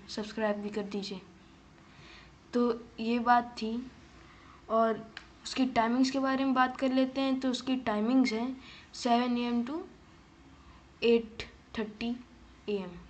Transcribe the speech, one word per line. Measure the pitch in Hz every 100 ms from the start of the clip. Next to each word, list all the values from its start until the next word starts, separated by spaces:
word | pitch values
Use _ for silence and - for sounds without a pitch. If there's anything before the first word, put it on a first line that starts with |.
| -
subscribe | - 208 - 214 208
भी | 208
कर | 214 196
दीजिए। | 202 196 190 - - - - - - - - - - - - -
तो | 247 240 226 - -
ये | 226 240
बात | 233 240 240 -
थी, | 220 233 262 - - - - - - - -
और | 226 226 214 - - - -
उसकी | - - 254
timings | 240 226 240 262
के | 269
बारे | 269 269
में | 269
बात | 254 254 254
कर | 262
लेते | 262 262 269
हैं। | 269 262
तो | 262
उसकी | 247 - 254
timings | 233 214 220 262 233
हैं | 220 247 262 - - -
सेवन | - 247 240 247 240
ए |
एम | 240 240
to | 233 320 381 - - - - - - - - - - -
eight | 233 233 226 - - - - -
thirty | 214 - 233 240 - - - - -
ए | 202
एम। | 180 175 -